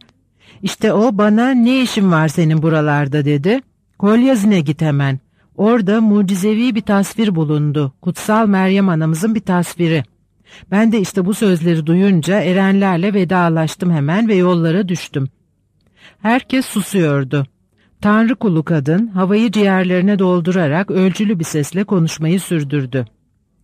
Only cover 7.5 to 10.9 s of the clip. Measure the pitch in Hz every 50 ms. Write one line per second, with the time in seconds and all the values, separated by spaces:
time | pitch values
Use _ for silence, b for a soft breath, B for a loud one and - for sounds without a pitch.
7.5 | 151 147 147 147 139 151 143 135 - _ - 180 170 - - - 214 220 226 208
8.5 | 196 190 190 190 190 196 196 190 170 156 160 160 160 156 185 220 220 214 - -
9.5 | 185 175 170 - - 170 175 160 165 156 127 - _ _ _ _ _ _ B B
10.5 | B B B - 185 202 226 226